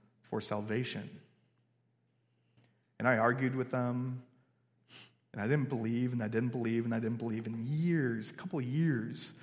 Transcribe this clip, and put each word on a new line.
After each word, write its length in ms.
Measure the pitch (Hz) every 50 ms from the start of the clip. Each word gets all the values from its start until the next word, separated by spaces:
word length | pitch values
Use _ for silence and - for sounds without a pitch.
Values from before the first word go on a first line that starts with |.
| _ _ _ _ _ -
for 100 | 113 107
salvation. 680 | - - 104 104 104 107 110 123 127 - - 107 - - - - - _ _ _ _ _ _ _ _ _ _ _ _ _ _ _ _ _ _ _ _ _ _ _ _ _ _ _ _ _ _ _ _ _ _ -
And 80 | 110
I 120 | 127 123 110
argued 360 | 113 120 123 131 135 127 127
with 160 | 131 127 -
them, 520 | 131 127 123 123 123 123 127 131 127 127 - - _ _ _ _ _ _ _ _ _ _ _ _ - - - - _ _ _ _
and 100 | - 104
I 40 | 101
didn't 220 | 117 131 127 127 117
believe, 440 | - 113 110 113 117 120 123 123
and 100 | 123 120
I 60 | 110 104
didn't 220 | 110 113 123 120
believe, 340 | 120 123 117 117 117 117 117
and 100 | 117 117
I 40 | 113
didn't 200 | 117 110 117 113
believe. 280 | - 120 107 113 113
In 200 | 113 110 113 113
years, 640 | 131 151 156 165 175 170 160 135 123 113 110 107 -
a 20 |
couple 280 | - - - 185 - 147
years 720 | 123 123 131 156 165 160 135 113 107 - - - - - - -